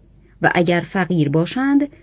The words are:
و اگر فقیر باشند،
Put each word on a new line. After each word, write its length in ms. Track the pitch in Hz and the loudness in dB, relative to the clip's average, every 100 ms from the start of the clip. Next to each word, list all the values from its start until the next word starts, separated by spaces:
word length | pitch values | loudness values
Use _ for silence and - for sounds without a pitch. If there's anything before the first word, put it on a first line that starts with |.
| - - - _ | -6 -20 -20 _
و 100 | 165 185 | 0 2
اگر 240 | 170 175 | 2 0
فقیر 500 | 165 202 170 180 143 | -2 -4 0 0 2
باشند، 580 | 151 165 247 269 285 285 - | 2 0 -2 0 0 -2 -8